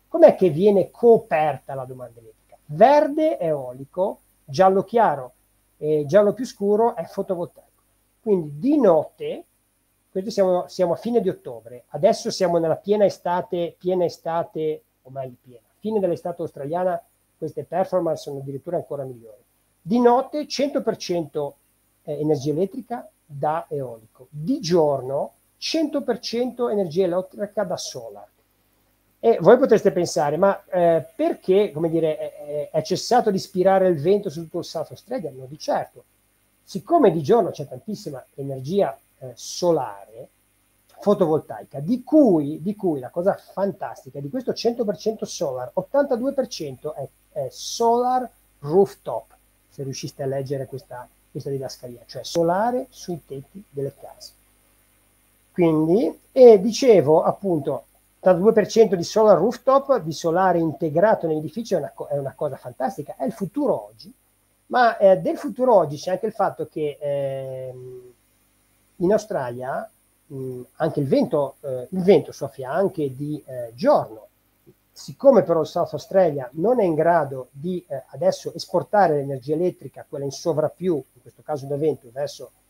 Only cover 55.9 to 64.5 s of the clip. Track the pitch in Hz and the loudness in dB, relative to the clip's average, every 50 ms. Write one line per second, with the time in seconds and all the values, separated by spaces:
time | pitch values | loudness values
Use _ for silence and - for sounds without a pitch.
55.9 | 180 233 302 330 - - _ _ _ 269 254 240 220 190 185 240 - - 277 254 | 2 2 2 -2 -4 -8 _ _ _ 10 10 10 10 10 6 0 -2 2 6 6
56.9 | 214 170 131 143 156 175 - 196 - - 202 190 170 147 135 156 135 123 - _ | 6 6 6 6 4 4 4 2 -2 -2 -2 -2 -2 -2 -2 -4 -6 -6 -10 _
57.9 | _ _ _ _ _ _ - 190 185 170 190 220 220 214 190 - - 220 220 175 | _ _ _ _ _ _ 2 4 4 6 4 4 4 4 2 4 4 4 6 6
58.9 | 190 170 165 - - 220 214 214 185 151 180 247 233 - - 262 269 277 269 285 | 4 0 -4 -2 2 4 6 6 6 6 4 0 -2 -2 0 2 2 2 4 2
59.9 | 262 220 156 165 147 - - 165 165 180 190 185 175 170 165 160 - - 170 156 | 0 0 0 -4 -8 -4 -4 0 0 2 2 2 2 2 0 -2 -2 -4 -4 -2
60.9 | 143 165 202 220 208 - - 165 156 156 156 156 - 226 220 - 190 156 143 - | 2 4 4 4 4 2 0 -2 -2 -4 -4 -6 -10 -10 -6 -4 -4 -4 -4 -6
61.9 | - - 147 - 143 143 135 131 - - 156 139 131 - - 127 - - 127 - | -10 -14 -8 -6 -6 -6 -6 -8 -8 -6 -6 -6 -6 -10 -14 -16 -10 -8 -8 -6
62.9 | - - 139 - - - 269 247 - - 196 160 - 285 294 220 160 117 104 104 | -6 -10 -12 -14 -10 -6 -6 -6 -6 -6 -8 -6 -4 -2 0 0 0 -2 -4 -12
63.9 | 113 113 - 202 - _ _ _ _ _ _ _ | -20 -20 -20 -20 -20 _ _ _ _ _ _ _